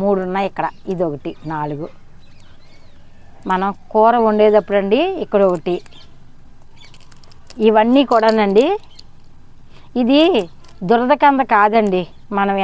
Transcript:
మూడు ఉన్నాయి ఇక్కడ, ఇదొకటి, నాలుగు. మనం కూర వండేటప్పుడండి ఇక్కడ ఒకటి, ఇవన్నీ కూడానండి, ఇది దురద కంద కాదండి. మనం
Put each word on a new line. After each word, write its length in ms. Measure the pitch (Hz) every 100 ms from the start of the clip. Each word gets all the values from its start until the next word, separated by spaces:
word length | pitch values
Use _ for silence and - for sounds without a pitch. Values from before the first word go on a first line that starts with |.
మూడు 180 | 196 196 185
ఉన్నాయి 220 | 190 196
ఇక్కడ, 160 | - 160 - -
ఇదొకటి, 400 | 180 170 147 170 - 151
నాలుగు. 340 | 156 151 147 165 - - - - - - - - - - - - - - - -
మనం 180 | 185 196 190 -
కూర 200 | 220 220 240 220
వండేటప్పుడండి 760 | 214 214 208 - 202 196 240 359 359
ఇక్కడ 180 | 226 208 196
ఒకటి, 260 | 180 - 175 - - - - - - - - - - - - - - - - - - 220
ఇవన్నీ 340 | 214 226 269 254
కూడానండి, 540 | 233 220 220 202 196 294 415 - - - - - - - - - - - 240
ఇది 200 | 240 285 330 294 170 - - - 180
దురద 240 | 226 247 285
కంద 200 | 285 277 262 214
కాదండి. 460 | 208 226 208 185 170 - - 202
మనం 180 | 196 196